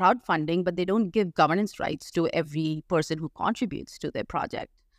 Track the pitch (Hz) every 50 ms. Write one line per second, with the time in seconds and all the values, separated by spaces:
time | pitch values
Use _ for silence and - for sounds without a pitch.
0 | 190 - 226 247 - - 185 160 151 151 170 180 180 185 175 180 180 185 196 226
1 | 226 180 - 220 208 175 - - 165 147 160 190 214 196 - - - - 156 -
2 | - - - 175 165 - - 165 160 143 147 156 160 156 156 156 - - 185 160
3 | 156 - 160 156 165 151 - - - 165 233 - 262 196 - - - - - -
4 | - 151 - - - - - 151 - - - - - - _ _ _ _ _